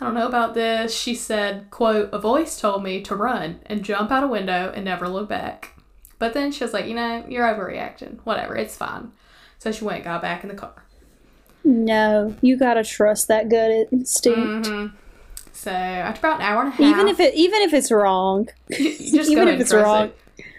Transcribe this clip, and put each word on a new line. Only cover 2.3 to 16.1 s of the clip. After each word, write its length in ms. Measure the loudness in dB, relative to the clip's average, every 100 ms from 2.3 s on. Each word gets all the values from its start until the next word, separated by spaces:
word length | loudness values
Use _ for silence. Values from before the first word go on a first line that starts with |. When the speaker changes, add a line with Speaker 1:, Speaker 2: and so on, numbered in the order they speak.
| 0 0 -2
Speaker 1:
told 240 | -2 -2
me 200 | -4 -8
to 120 | -6
run 460 | -4 -2 -2 -6 -10 -8
and 180 | -8
jump 260 | -4 -4 0
out 140 | 0
a 40 | 0
window 440 | -2 -2 -2 -4
and 120 | -6 -6
never 200 | -6 -4
look 220 | -6 -6
back." 460 | -6 -8 -12 -18 -20 _ _ -20 -6
But 140 | -4
then 200 | -2 -4
she 120 | -4
was 80 | -6
like, 140 | -4 -6
"You 80 |
know, 280 | -6 -6 -6 -8
you're 160 | -2
overreacting. 760 | 0 0 -6 -8 -10 -12 -18 -12
Whatever, 320 | -6 -4 -4 -6
it's 220 | -6 -8
fine." 340 | -10 -10 -16 _ _ _ _ _
So 140 | -8
she 120 | -6
went 120 | -6 -6
and 80 |
got 180 | -6 -6
back 200 | -6 -8
in 60 | -10
the 60 |
car. 320 | -14 -16 -18 _ _ _ _ _ _ _ _
Speaker 2:
No, 720 | 2 4 4 4 4 4 0 2
you 160 | 4 4
gotta 260 | 4 2
trust 460 | 0 2 2 2 2
that 220 | 2 4
gut 380 | 4 4 2 2
instinct. 760 | 0 0 0 2 2 0 -2 -4
Speaker 1:
Mm-hmm. 280 | -6 -8 -12 -20 -20 -20 -20 -20
So 180 | -14 -8
after 500 | -6 -4 -4 -6